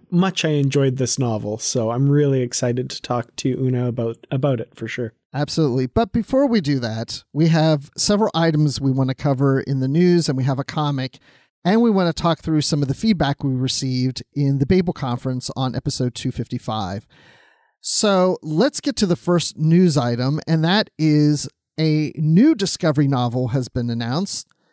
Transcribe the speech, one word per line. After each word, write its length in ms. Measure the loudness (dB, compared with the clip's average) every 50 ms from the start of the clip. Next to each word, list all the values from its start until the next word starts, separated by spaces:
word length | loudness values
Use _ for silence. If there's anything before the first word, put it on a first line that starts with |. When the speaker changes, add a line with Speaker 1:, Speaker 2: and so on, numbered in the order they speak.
| -6 _
Speaker 1:
much 320 | 0 2 2 2 0 -2 -2
I 60 | 0
enjoyed 480 | 0 2 0 2 2 2 2 2 0
this 200 | 0 -2 -2 -2
novel, 420 | -2 -2 -2 -2 -4 -4 -6 -6 -6
so 320 | -6 -4 -2 -2 -2 0
I'm 180 | 0 2 2 4
really 320 | 4 4 4 2 2 0
excited 480 | 0 -2 -4 -2 -2 -2 -2 -2 -4 -6
to 120 | -10 -10
talk 320 | -6 -4 -4 -4 -4 -6 _
to 120 | -6 -4 -2
Una 360 | -2 0 0 0 0 0 -2
about, 300 | -2 -2 -2 -4 -4 -6 -8 -8 -6
about 300 | -4 -2 0 0 0 -2
it 160 | -4 -10 _
for 100 | -10 -10
sure. 280 | -8 -6 -6 -8 -8 -10 _ _ _ -6
Speaker 2:
Absolutely. 540 | -6 -6 -2 0 0 0 2 2 0 -2
But 240 | -2 0 -2 -2 0
before 340 | -2 -4 -2 0 0 2 2
we 140 | 2 2 0
do 200 | 0 0 -2 -2
that, 440 | -2 -4 -6 -6 -8 -10 -12 -14 -16 _
we 160 | -2 0 2
have 420 | 4 4 4 4 2 2 0 -2 -6 _
several 360 | -4 0 0 2 2 2 0 0
items 480 | 2 2 2 2 2 2 2 0 0
we 100 | -2 0
wanna 240 | 0 0 0 -2 -2
cover 460 | -2 -2 -2 0 2 2 2 2 0
in 180 | 0 -2 -2 -2
the 80 | -2
news, 400 | 0 2 4 4 4 4 4 2
and 100 | 0 -2
we 60 | 0 0
have 160 | -2 -2 -2
a 60 | -4
comic, 540 | -6 -4 -4 -2 -2 -2 -4 -6 -8 -10 -16 _ _ _ _ _ _ _ _ 0
and 180 | 2 2 4
we 80 | 4 4
wanna 220 | 4 2 2 0
talk 300 | 0 0 0 0 0 -2
through 200 | -2 -2 0 0
some 200 | 0 0 0 0
of 80 | 0 -2
the 40 | -2
feedback 520 | 0 0 0 2 2 0 0 -2 -2 -2
we 80 | -2 -2
received 720 | -2 -2 -2 -4 -4 -4 -2 -2 0 -2 -2 -2 -6 -12 -8 -4
in 260 | 0 0 0 2 2
the 60 | 2
Babel 260 | 2 2 2 2 0
Conference 580 | -4 -4 -6 -6 -6 -4 -4 -6 -6 -6 -6 -8 -6
on 180 | -4 -4 -4 -4
episode 420 | -4 -6 -4 -4 -2 -4 -4 -4
two 180 | -4 -6 -6 -6
fifty-five. 760 | -6 -6 -6 -8 -8 -6 -6 -6 -6 -6 -6 -8 -10 -12 _ _ _ -20 -20 _ _ _ _ _ _ _ _ _ _
So 580 | -8 -6 -2 0 2 2 4 4 2 2 0 -2
let's 400 | -4 -2 0 2 2 2 0 -4
get 160 | -6 -6 -2
to 80 | 0 0
the 100 | 0 0
first 420 | 0 0 0 0 0 0 -2 -4
news 380 | -2 2 4 4 6 6 4 4
item, 440 | 2 0 0 -2 -2 -2 -2 -2 -4 -2
and 160 | 0 0 2 2
that 240 | 2 2 0 0 -2 _
is 500 | 0 2 2 4 4 4 4 2 0 -2 -8 -14 _ _ _ _ -2
a 320 | 0 0 2 0 0 -2 -4
new 380 | -2 0 4 6 6 6 6 4
Discovery 540 | 2 0 -4 -4 -2 -2 0 2 2 2
novel 420 | 2 2 0 0 -2 -2 -2 -2 -2
has 200 | -2 -2 -4 -4
been 200 | -4 -4 -4 -2
announced. 600 | -4 -4 -4 -4 -4 -4 -4 -4 -6 -10 -12 _ _ _ _ _